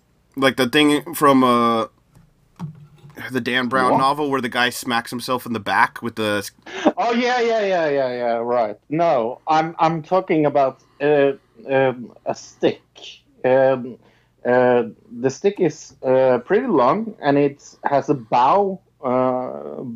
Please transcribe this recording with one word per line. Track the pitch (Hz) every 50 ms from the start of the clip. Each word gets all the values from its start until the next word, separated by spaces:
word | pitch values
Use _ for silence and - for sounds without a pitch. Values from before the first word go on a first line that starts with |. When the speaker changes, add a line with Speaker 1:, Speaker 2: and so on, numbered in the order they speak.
| _ _ _ _ _ _ _
Speaker 1:
Like, | 135 135 135 120
the | - 131 120
thing | 135 151 151 147 147 147 - 175 160
from, | - 156 143 135 131
uh, | 131 123 120 120 117 117 117 113 110 - _ _ _ _ _ - _ _ _ _ _ _ _ - 170 - - - - - - _ - - - - - -
the | 127 127
Dan | 117 127 123 131 127 120
Brown | 127 131 127 127
Speaker 2:
What? | 139 139
Speaker 1:
novel | 135 135 147 147 151 143
where | 135 131
the | 120 120
guy | 101 120 123 123
smacks | - - - 127 120 117 117 -
himself | 127 120 113 - 131 123 -
in | 123
the | 117 110
back | 101 101 95 104 120 - - -
with | 117 117 107
the | - 110 107 104 104
s- | 98 - - _ _ - - - - - -
Speaker 2:
Oh, | 175 190 233
yeah, | 240 233 247 240 254 247
yeah, | 233 233 226 226
yeah, | 208 196 185 175 160 151
yeah, | 143 139 135 127 123
yeah, | 123 120 117 117
right. | 117 117 120 120 123 113 104 104 - _ -
No, | 143 160 170 170 151 127 110 117 127 - _
I'm, | - 156 156 160 165 165 -
I'm | 165 160 165 160
talking | 147 - 180 185 185 - 180 156 147
about, | 143 135 143 135 131 127 - _ _ _ -
uh, | 143 147 151 143 139 139 139 139 _ _ _ - 113 131
um, | 135 135 135 131 240 254 226 - - - _
a | - -
stick. | - - - - _ - - - - _ _ _ - - - - - _ _ _ _ -
Um, | 127 131 135 131 131 135 127 120 127 110 - _ _ _ _ _ _ _ _ -
uh, | 120 123 127 127 127 123 120 113 107 - - _ _
the | 120 120 123 135
stick | 131 - - 202 202 -
is, | 185 151 151 - - - - _
uh, | - 131 131 131 131 131 123 120
pretty | - - 180 226 262
long, | 262 185 135 120 127 160 202 226 220 - -
and | - 143 139 143
it | 143 139 139 - - - - _ -
has | - 143 135 131 -
a | 151
bow, | 131 113 - - 120 123 139 175 202 202 190 190 180 _ _ _ _
uh, | 151 127 123 127 127 127 127 127 127 127 - - - - - - 139 123 117